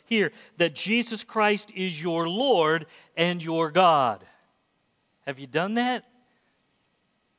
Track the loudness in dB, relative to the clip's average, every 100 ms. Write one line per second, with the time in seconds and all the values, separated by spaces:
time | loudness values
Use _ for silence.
0 | -2 0 0 -4 -10 -2 -2 -2 -2 -2
1 | -2 -6 -6 0 2 0 -4 -8 -6 -6
2 | -4 -2 -2 0 2 4 4 2 -4 -20
3 | _ -2 -2 -2 -4 -2 0 4 6 6
4 | 2 -2 -10 _ _ _ _ _ _ _
5 | _ _ -12 -12 -6 -4 -4 -2 -4 -6
6 | -10 _ _ _ _ _ _ _ _ _
7 | _ _ _